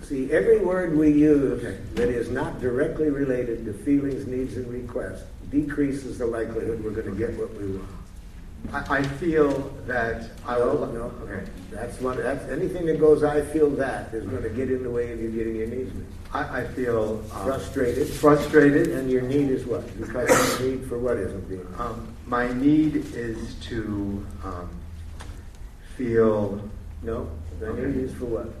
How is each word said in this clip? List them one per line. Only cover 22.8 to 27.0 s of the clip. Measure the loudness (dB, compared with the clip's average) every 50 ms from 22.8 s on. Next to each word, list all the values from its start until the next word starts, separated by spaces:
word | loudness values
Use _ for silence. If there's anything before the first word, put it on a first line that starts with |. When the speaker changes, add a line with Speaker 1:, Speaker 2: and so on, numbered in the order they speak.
| 6 4 2 0 -2 -4 -6
Speaker 2:
is | -6 -6 -4 -4 -6 -6 -8 -8 -10 -8 -6
to, | -6 -6 -4 -4 -4 -4 -2 -2 -4 -4 -6 -8 -10 -10 -8
um, | -8 -8 -8 -10 -10 -10 -12 -12 -12 -12 -12 -12 -12 -12 -12 -12 -12 -12 -12 -14 -16 -14 -14 -14 -14 -14 -16 -16 -16 -8
feel | -6 -2 2 4 6 6 6 6 4 2 0 -2 -6 -8 -10 -10 -12 -12 -12 -12 -10